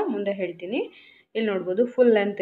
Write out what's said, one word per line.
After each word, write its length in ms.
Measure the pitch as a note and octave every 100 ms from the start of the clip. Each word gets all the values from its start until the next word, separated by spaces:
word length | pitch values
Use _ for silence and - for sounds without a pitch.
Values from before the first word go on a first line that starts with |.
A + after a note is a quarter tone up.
| G4+
ಮುಂದೆ 180 | G#3 G3 G3
ಹೇಳ್ತೀನಿ. 400 | F3 E3+ F3 C4+ A#4+ - - _ _ A3
ಇಲ್ಲಿ 120 | G#3+
ನೋಡ್ಬೋದು, 320 | F#3+ F3+ F#3+ A#3+ B3+
full 140 | B3 G#3+
length 260 | G3+ G3+